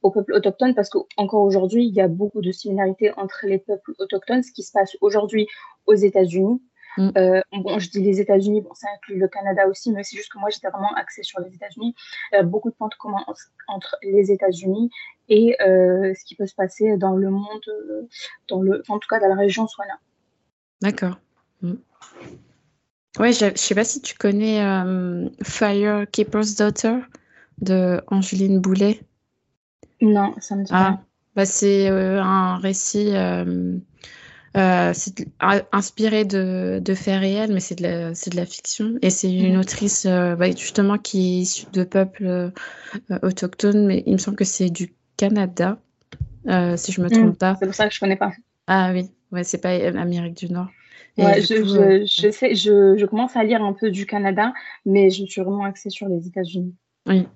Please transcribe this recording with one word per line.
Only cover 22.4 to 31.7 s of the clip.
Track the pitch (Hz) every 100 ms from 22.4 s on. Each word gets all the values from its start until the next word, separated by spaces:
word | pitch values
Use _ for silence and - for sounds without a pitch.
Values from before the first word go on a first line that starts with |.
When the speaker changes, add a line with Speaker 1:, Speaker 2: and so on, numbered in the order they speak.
| _ _ _ _ _ _ _ -
Speaker 2:
Ouais, | 226
je, | 233 208
je | -
sais | -
pas | 202
si | 226 -
tu | - -
connais, | 208 202 214 214
euh, | 202 190 185 185 180 175 175 -
Firekeeper's | - - 214 202 208 208 208 - 214 208 214
Daughter | 208 208 208 226 240 254 - _ _ _ -
de | 185 185 180 180 -
Angeline | 196 190 190 190 190
Boulet. | 185 190 202 214 - _ _ _ _ _ _ _ _ _
Speaker 1:
Non, | 220 208 202 -
ça | -
me | 202
dit | 190
Speaker 2:
Ah, | 180 190
Speaker 1:
pas. | 190 - _ _
Speaker 2:
bah, | -
c'est, | 196 - 202